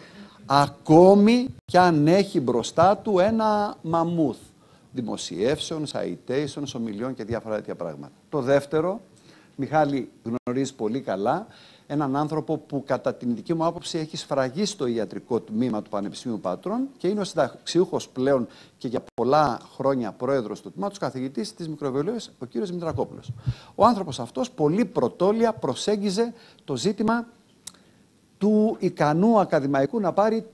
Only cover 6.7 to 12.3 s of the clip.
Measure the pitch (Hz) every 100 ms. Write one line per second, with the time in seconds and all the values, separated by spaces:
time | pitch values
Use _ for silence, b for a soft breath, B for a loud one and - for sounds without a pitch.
6.7 | 127 117 101 127 127 107 113 110 107 104
7.7 | 90 85 71 71 _ _ 151 127 185 185
8.7 | 156 175 220 - b b b b b 127
9.7 | 156 147 139 - - 113 120 - 127 135
10.7 | - 107 131 123 95 110 165 226 b b
11.7 | b b 147 139 139 151